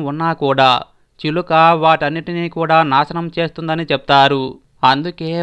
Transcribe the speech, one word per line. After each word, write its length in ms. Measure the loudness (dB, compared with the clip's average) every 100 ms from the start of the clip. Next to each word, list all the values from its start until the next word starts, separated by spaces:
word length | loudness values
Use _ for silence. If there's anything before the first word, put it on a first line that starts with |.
| -6
ఉన్నా 180 | -4 -4 -2
కూడా 300 | 0 2 2 2 -4 _ _ -10
చిలుక 320 | -6 -4 0 2 4 4
వాటన్నిటినీ 640 | 2 2 0 -6 -8 -8 -6 -4
కూడా 200 | 0 2 2
నాశనం 360 | 0 0 -4 -6 -4
చేస్తుందని 480 | -6 -6 -6 -4 -4
చెప్తారు. 520 | -4 2 4 4 2 -6 -12 _ _ 0
అందుకే 400 | 2 -2 -8 -8 -4